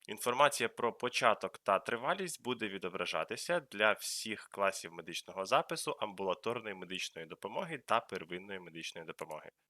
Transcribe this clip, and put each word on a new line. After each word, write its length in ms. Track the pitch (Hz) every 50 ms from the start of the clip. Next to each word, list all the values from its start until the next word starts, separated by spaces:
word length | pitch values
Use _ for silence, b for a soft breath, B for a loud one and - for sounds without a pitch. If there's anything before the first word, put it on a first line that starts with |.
| -
Інформація 600 | - 104 107 - 123 123 127 143 143 - - 120 113
про 240 | - - - 117 107
початок 680 | - - 123 - - 131 120 104 - - 92 - -
та 200 | - - 98 92
тривалість 640 | - - 117 113 120 147 180 190 190 175 - - -
буде 260 | 120 123 113 110 104
відображатися 920 | 95 98 85 90 87 92 90 87 - 82 80 - 110 120 - - 170 175
для 320 | 147 - - 101 107 107 101
всіх 560 | - - - - - - 113 107 98 - -
класів 440 | - 98 98 98 95 - - 90 85
медичного 520 | 85 80 87 85 - - - 90 95 95
запису 460 | 95 120 147 - - 170 156 - 156 147
амбулаторної 840 | - 117 107 98 92 98 95 90 - - 113 120 120 110 110 98
медичної 540 | 92 92 87 95 90 - - - 87 82 80
допомоги 500 | 90 - - 101 113 147 196 170 165 135
та 220 | - - 117 117
первинної 600 | - - - 92 85 80 90 90 95 101 98 95
медичної 460 | 90 85 80 82 82 - - 87 82
допомоги. 440 | 80 80 - 80 78 78 76 - - - _ _ _